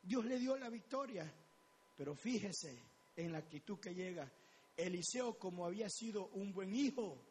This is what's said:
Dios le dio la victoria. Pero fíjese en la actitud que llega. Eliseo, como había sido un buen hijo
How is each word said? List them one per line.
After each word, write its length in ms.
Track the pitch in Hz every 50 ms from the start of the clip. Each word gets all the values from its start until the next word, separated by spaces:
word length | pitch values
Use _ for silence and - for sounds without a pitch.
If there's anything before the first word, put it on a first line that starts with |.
Dios 240 | - 185 247 254 220
le 140 | 240 262 254
dio 180 | 247 262 269
la 120 | 269 262 233
victoria. 640 | 233 226 - - - 262 277 254 233 175 156 156 - - - - - - - - - - - - -
Pero 200 | - 139 147 147
fíjese 640 | - - 226 254 208 202 202 175 - - 151 127 120 123 - - - - - -
en 160 | - 170 170
la 60 | 165
actitud 420 | 151 151 - 151 147 - - 202 -
que 140 | - 180 175
llega. 380 | 180 185 185 180 170 139 127 - - - - - - - - -
Eliseo, 640 | - 170 180 180 180 160 - - 254 254 240 220
como 280 | - - 185 180 180 175
había 220 | 170 180 208 226 196
sido 380 | - - 226 226 202 208 190 -
un 220 | - 196 196 202
buen 220 | 190 190 190 190 202
hijo 480 | 254 285 262 277 254 220 185 143 123 - -